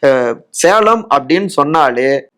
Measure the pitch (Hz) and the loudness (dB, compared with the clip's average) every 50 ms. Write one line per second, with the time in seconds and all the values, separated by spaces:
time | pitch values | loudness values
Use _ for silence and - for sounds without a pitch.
0 | - 139 135 131 123 120 117 - - _ _ - - 170 190 220 220 214 226 226 | 2 2 2 2 0 -2 -4 -8 -12 _ _ -2 0 2 2 4 2 2 2 0
1 | 214 - - 139 131 131 151 180 202 190 - - 143 147 156 165 156 135 123 120 | 0 -2 -2 -2 0 0 -2 -2 -2 -4 -2 -2 -2 0 2 2 2 2 0 -2
2 | 127 135 139 139 - - _ | -2 0 -2 -2 -4 -8 _